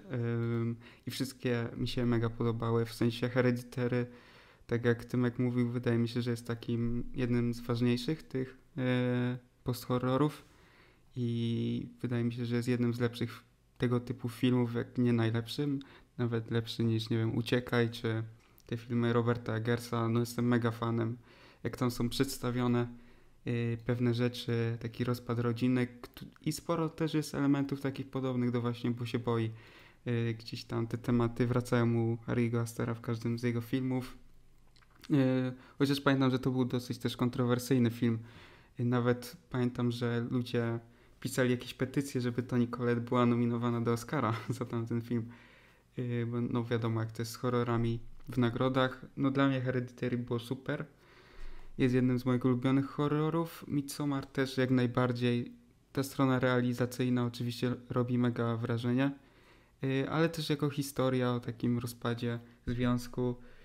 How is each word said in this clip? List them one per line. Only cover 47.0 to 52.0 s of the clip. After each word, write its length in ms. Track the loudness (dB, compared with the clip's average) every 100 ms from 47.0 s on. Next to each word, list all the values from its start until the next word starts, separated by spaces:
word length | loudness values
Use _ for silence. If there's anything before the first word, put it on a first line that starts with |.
jak 120 | -2
to 100 | -6
jest 100 | -8
z 40 | -4
horrorami 640 | 0 0 2 2 0 -2 -6 -14 -6
w 100 | 0
nagrodach. 680 | 2 2 2 4 2 0 -10 -2
No, 140 | 0
dla 180 | 4 4
mnie 120 | 2
Hereditary 580 | 0 0 -4 -4 -2 -2
było 200 | -2 -4
super. 460 | -2 -6 -4 -6 -8 -16 -20 -20 -20 -12 -10 -10 -10 0
Jest 160 | 2
jednym 240 | 4